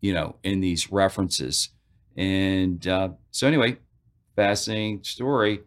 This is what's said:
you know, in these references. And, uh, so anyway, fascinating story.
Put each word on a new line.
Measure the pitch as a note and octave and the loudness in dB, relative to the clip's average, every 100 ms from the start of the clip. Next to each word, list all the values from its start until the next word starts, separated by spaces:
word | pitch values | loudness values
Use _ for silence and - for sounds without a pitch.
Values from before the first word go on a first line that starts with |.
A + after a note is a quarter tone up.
you | G2+ | 2
know, | F2+ D#2 - | 0 -2 -6
in | F#2 G2 | -2 0
these | F#2+ E2+ - | 0 -2 -2
references. | G2 F#2+ - F#2 - C2 - - _ _ _ _ - | 2 2 2 -4 -2 -4 -4 -4 _ _ _ _ -4
And, | F#2+ F#2+ F#2+ F#2+ F#2 F2+ F2 | -2 0 2 2 0 -2 0
uh, | F#2 F#2+ F2+ _ | 0 0 -6 _
so | - C3 | 0 2
anyway, | D#3 A#2+ B2+ _ _ _ _ _ - | 4 2 0 _ _ _ _ _ 0
fascinating | G2+ G#2 - A2 G#2+ G#2 | 2 2 -2 -4 -4 -6
story. | - - B2+ C#3 G#2 G#2 | -10 -6 -2 2 2 0